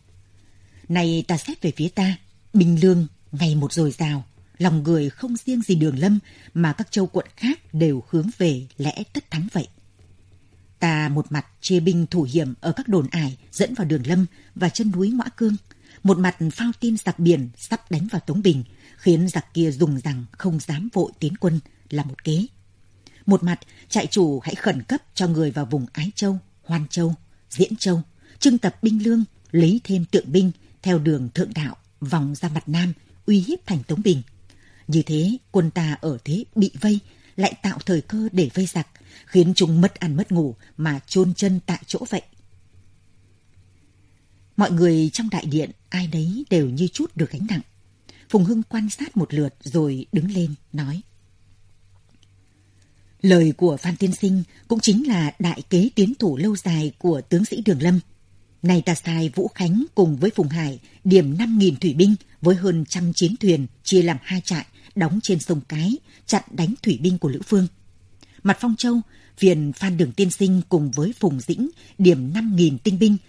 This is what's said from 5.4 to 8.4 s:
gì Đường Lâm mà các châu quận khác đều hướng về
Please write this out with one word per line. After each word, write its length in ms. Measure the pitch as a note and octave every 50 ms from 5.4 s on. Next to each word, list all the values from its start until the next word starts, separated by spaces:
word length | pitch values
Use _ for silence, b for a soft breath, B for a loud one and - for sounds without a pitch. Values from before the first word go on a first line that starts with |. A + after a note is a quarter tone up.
| - B3+ B3+ A#3+
gì 120 | A3 - F#3
Đường 240 | D#3 D#3 D#3 C#3 C3
Lâm 200 | E3 G3+ G#3 G#3 B B B B B B B
mà 180 | E3 E3+ D#3
các 180 | C#3+ - A3 -
châu 160 | - G#3+ F#3+
quận 200 | F3 - F#3 - - _
khác 380 | - A3 B3 D#4 - _ - -
đều 280 | D#3 E3 D#3 C#3 B2+ - -
hướng 200 | - D#3+ D#3 A3 -
về 280 | -